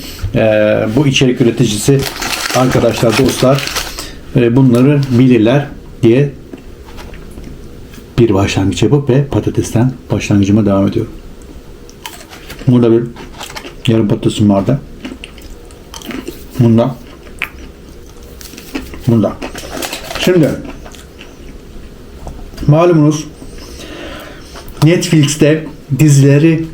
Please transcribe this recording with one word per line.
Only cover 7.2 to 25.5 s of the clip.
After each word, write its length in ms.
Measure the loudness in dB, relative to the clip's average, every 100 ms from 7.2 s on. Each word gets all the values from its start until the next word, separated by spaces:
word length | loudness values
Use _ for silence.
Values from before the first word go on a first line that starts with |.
| -16 -16 -16 -16 -18 -18 -18 -20 -6 2
bir 160 | 2
başlangıç 480 | 4 0 0 0 2
yapıp 280 | 4 4 4
ve 140 | 2
patatesten 680 | 2 0 -2 -2 -2 0 0 -2 -4
başlangıcıma 540 | -4 2 2 4 4 4
devam 220 | 2 2
ediyorum. 240 | -2 -6 -10 -18 -18 -18 -20 -20 -20 -20 -20 -18 -18 -20 -20 -18 -6 2
Burada 240 | 4 6
bir 100 | 4 0 -10 -16 -16 -14 -14 -16 -6 0
yarım 200 | 2 2
patatesim 420 | 0 -2 0 2
vardı. 300 | 2 0 -2 -4 -16 -16 -16 -18 -18 -20 -20 -20 -20 -20 -18 -14 -12 -12 -14 -6 2
Bunda. 340 | 4 4 2 -4 -16 -20 -18 -14 -14 -14 -20 -20 -20 -20 -20 -20 -20 -20 -18 -18 -12 -12 -12 -6 0
Bunda. 240 | 2 2 -4 -12 -12 -12 -10 -10 -10 -10 -4 2
Şimdi 140 | 2 2 -2 -10 -16 -18 -20 -20 -20 -20 -20 -20 -20 -18 -18 -18 -20 -20 -16 -16 -14 -16 -4 2
malumunuz 580 | 4 4 4 4 0 -6 -16 -18 -18 -18 -18 -16 -16 -16 -16 -16 -18 -18 -18 -12 0
Netflix'te 840 | 2 2 2 2 2 2 2